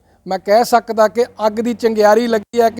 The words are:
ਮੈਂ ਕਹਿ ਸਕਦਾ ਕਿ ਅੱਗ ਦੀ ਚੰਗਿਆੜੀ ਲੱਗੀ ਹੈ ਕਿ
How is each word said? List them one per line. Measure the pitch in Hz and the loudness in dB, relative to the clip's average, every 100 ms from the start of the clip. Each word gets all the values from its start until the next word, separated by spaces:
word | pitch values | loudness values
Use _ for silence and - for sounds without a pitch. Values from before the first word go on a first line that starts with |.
| _ _ - | _ _ -10
ਮੈਂ | 185 | -8
ਕਹਿ | - 214 240 | 0 0 2
ਸਕਦਾ | 233 - 220 214 | 0 -2 0 0
ਕਿ | 226 | 0
ਅੱਗ | 247 - 214 | -6 -2 -4
ਦੀ | 214 233 | -2 -6
ਚੰਗਿਆੜੀ | 233 226 220 208 214 240 | -2 -2 2 2 4 0
ਲੱਗੀ | 220 202 233 | -4 -4 0
ਹੈ | |
ਕਿ | 233 | 0